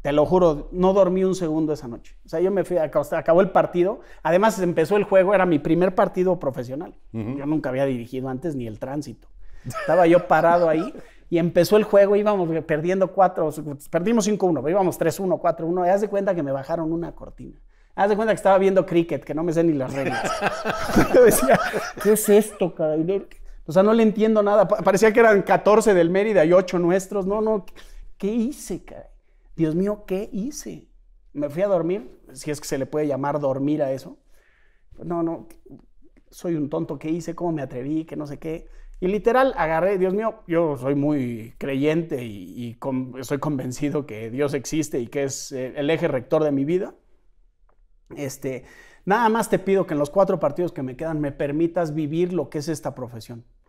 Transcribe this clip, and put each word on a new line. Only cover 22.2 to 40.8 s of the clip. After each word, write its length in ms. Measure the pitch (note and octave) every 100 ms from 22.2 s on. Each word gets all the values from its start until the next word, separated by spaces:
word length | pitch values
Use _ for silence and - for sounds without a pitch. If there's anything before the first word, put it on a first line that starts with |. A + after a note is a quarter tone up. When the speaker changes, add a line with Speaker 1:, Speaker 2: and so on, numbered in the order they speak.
| G#3+
Speaker 1:
esto, 440 | G#3 G#3+ - F3
caray?". 520 | - D#3 D#3 D#3+ G3 - - - - -
O 60 |
sea, 100 | D#3+
no 100 | G3+
le 100 | A#3
entiendo 400 | A3 G3+ A3 G#3+
nada. 240 | G3+ G#3 F#3
Pa-, 120 | G3+
parecía 340 | E3 F#3+ A3
que 80 | A3
eran 220 | A3+ G3+
catorce 500 | F3+ F#3 - G#3+ A3
del 160 | F#3+ E3+
Mérida 340 | F#3+ G#3+ G3 D#3
y 80 |
ocho 240 | F3+ F#3 F3+
nuestros. 480 | E3+ F#3+ F#3+ G3+ F#3+
No, 160 | G#3+
no, 240 | G#3+ G#3+ - - - - - -
¿qué 120 | G3
hice, 500 | A#3 A3+ D4 - F#3
caray? 200 | - - - - _ _ _ -
Dios 180 | D#3+
mío, 300 | D#3+ G3 G#3 -
¿qué 240 | F#3+ A3+
hice? 560 | G#3+ A#3 D4 - F3 _ _ _ _ _
Me 160 | D3 D3
fui 100 | C#3+
a 60 | G3+
dormir, 520 | F#3 E3 G3 B3+ - -
si 180 | C3 -
es 100 | C#3+
que 40 | -
se 120 | D3
le 80 | C3+
puede 200 | D3+ D3+
llamar 320 | C3 C#3+ D3
dormir 420 | C#3+ C3+ C#3 D3+
a 100 | C#3
eso. 240 | C3+ - - _ - _ _ _ _ _ -
No, 180 | - F3
no, 260 | - E3+ - - - - _ - - _ _
soy 240 | - F3+
un 160 | E3 C#3+
tonto, 280 | D#3+ E3 C#3+
¿qué 120 | D#3
hice? 240 | E3 E3
¿Cómo 180 | E3 F3
me 80 | D#3
atreví? 460 | C3 B2+ C3+ D#3 D#3+
Que 100 | D3
no 100 | D3
sé 120 | C#3+
qué. 300 | D#3+ E3 - - - -
Y 80 | F3+
literal, 440 | G#3 A3 B3 C4+ G3+
agarré, 420 | D#3+ D#3+ F3+ G3+
Dios 160 | F#3
mío, 220 | G3 A3 A3 -
yo 300 | E3 E3
soy 180 | C#3